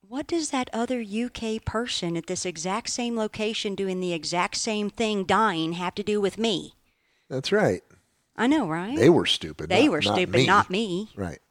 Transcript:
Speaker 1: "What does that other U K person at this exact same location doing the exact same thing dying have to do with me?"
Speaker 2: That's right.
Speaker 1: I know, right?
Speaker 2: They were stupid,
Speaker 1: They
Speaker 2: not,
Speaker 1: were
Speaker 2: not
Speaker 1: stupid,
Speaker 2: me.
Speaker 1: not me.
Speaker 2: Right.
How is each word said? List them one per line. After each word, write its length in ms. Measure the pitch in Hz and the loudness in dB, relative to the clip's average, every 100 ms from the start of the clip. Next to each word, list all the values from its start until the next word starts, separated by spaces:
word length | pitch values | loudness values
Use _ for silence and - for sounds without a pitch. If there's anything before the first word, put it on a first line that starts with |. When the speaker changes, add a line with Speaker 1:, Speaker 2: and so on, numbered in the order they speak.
| 190 | _
Speaker 1:
"What 180 | 254 311 | -8 -2
does 240 | 339 302 | -2 0
that 200 | - 247 | -2 -2
other 280 | 220 240 254 | -4 -2 -2
U 280 | 214 208 240 | -2 -4 -4
K 300 | - 226 220 | -4 -4 -4
person 580 | - 220 240 - 175 170 | -2 -4 -2 -4 -2 -4
at 100 | - | -4
this 180 | 180 180 | -4 -4
exact 420 | 165 175 202 - | -6 -4 -4 -4
same 280 | - 240 233 | -4 -2 -2
location 580 | 214 - 214 220 214 | -4 -2 -4 -2 -4
doing 260 | 190 196 185 | -4 -2 -2
the 120 | 180 | -2
exact 420 | 170 151 175 190 - | -4 -2 -2 -2 -2
same 320 | - 214 208 | -2 -2 -4
thing 360 | - 226 208 | -2 -2 -2
dying 480 | 180 196 220 165 160 | 2 4 4 2 -2
have 200 | 170 180 - | -2 -6 -6
to 60 | |
do 180 | 208 208 | -2 0
with 180 | 196 185 | 0 0
me?" 360 | 226 185 147 _ _ _ _ _ _ | 0 0 -4 _ _ _ _ _ _
Speaker 2:
That's 240 | 131 - | -6 0
right. 300 | 208 165 90 _ _ _ _ _ - | 2 4 2 _ _ _ _ _ -2
Speaker 1:
I 100 | 233 | 2
know, 200 | 311 190 | 2 2
right? 280 | 160 190 294 | -2 -4 4
Speaker 2:
They 140 | 151 | 6
were 160 | 151 85 | 6 4
stupid, 420 | - 80 - 78 | -2 -4 -8 0
Speaker 1:
They 160 | 185 | 4
Speaker 2:
not, 60 | 294 | 4
Speaker 1:
were 100 | 165 | 4
Speaker 2:
not 140 | 98 - | 0 0
Speaker 1:
stupid, 180 | - | 2
Speaker 2:
me. 120 | 123 135 | 4 6
Speaker 1:
not 240 | 196 - | 4 4
me. 400 | 185 226 175 220 | -2 -2 -4 -6
Speaker 2:
Right. 260 | - 92 76 _ | -8 -8 -8 _